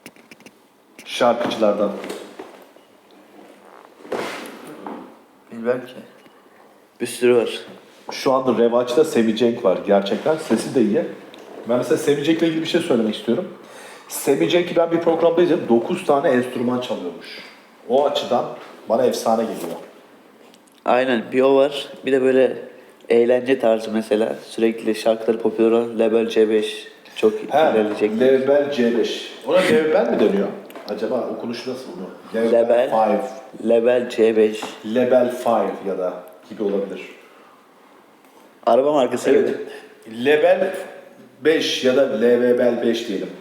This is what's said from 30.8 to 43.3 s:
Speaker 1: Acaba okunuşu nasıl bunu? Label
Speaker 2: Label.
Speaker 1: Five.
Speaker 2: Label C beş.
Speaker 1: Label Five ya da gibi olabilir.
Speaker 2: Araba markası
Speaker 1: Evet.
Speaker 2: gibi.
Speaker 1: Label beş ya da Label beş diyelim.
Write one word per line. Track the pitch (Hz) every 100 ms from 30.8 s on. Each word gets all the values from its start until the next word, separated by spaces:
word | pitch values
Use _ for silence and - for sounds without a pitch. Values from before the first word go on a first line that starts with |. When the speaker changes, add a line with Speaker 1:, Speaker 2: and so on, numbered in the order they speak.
| -
Speaker 1:
Acaba | - 110 123 117 -
okunuşu | 117 117 131
nasıl | 127 - -
bunu? | 92 - - 110
Label | 117 117
Speaker 2:
Label. | 117 120 131
Speaker 1:
Five. | 110 107 101 - - - - 110
Speaker 2:
Label | 117 120 123 117
C | - 110 110
beş. | 107 107 - -
Speaker 1:
Label | 107 117 123 127 120 -
Five | - 113 95 - 98
ya | 90
da | 90 87 - - -
gibi | 98
olabilir. | 101 98 95 92 - - - - - _ _ _ _ _ _ _ _ _ - _ -
Speaker 2:
Araba | 120 139
markası | 151 123 123 -
Speaker 1:
Evet. | 139 -
Speaker 2:
gibi. | - - - - - - 113
Speaker 1:
Label | 127 151 175 190 190 - - - - - - -
beş | 139 160 - -
ya | 127 131
da | 127 107
Label | 117 120 123 123 123 117
beş | 117 113 -
diyelim. | 95 90